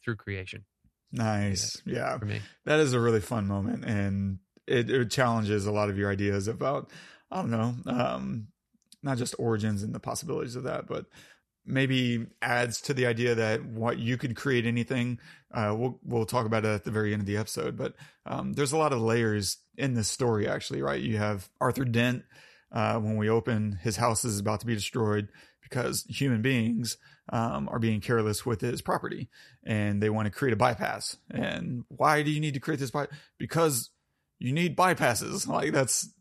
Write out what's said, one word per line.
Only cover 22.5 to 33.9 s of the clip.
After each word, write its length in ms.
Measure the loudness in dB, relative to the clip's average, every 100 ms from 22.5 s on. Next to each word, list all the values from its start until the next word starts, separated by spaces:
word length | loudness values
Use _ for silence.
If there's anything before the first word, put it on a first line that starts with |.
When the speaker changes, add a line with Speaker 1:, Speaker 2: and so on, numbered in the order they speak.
| -20 _
Speaker 2:
uh, 260 | 0 0 2
when 180 | 0 2
we 140 | 4
open, 480 | 4 2 0 0 -2
his 140 | -2 2
house 280 | 2 2 0
is 120 | 0
about 220 | 0 -2
to 60 | -2
be 80 |
destroyed 540 | -2 -2 0 2 2 -2 -10 -20 _
because 420 | -8 -4 -2 -4 -6
human 340 | -2 0 2
beings, 540 | 2 2 2 0 -4 -8 -14 -20 -6
um, 380 | -2 -2 -2 -4
are 80 | 0
being 220 | 0 0
careless 440 | 2 2 2 0 -2
with 140 | -2
his 180 | -2 -4
property, 480 | -2 -4 -4 -8 -10 -14 -20 _
and 380 | -4 0 0 2
they 60 | 0
want 160 | 0 -2
to 40 |
create 220 | 0 0
a 20 | 4
bypass. 600 | 4 2 -2 -4 -8 -10 -10
And 540 | -6 -4 -4 -6 -8 -10
why 340 | 0 4 4
do 80 | 2
you 100 | 0
need 140 | -2
to 60 | -2
create 200 | -4 -2
this 100 | -2
by-, 180 | -4 -6 -10 -18 _
because 520 | -4 2 4 2 -4